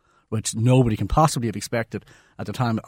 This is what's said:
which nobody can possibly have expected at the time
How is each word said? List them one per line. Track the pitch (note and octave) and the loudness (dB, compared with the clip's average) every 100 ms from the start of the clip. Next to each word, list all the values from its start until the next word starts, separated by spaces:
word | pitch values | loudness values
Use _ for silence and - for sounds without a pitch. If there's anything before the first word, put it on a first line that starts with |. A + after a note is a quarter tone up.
| _ _ - | _ _ -8
which | A2 - | -6 -6
nobody | A2+ A#2 B2+ A#2+ G#2+ | 0 4 4 4 0
can | G2+ | 0
possibly | - D#3 C#3 A#2 | 2 2 2 -4
have | G#2 | -6
expected | - A#2 A2 G#2 - - _ - | -6 -6 -6 -10 -12 -20 _ -12
at | G2 | -8
the | |
time | G2+ A#2+ A2+ | -2 0 0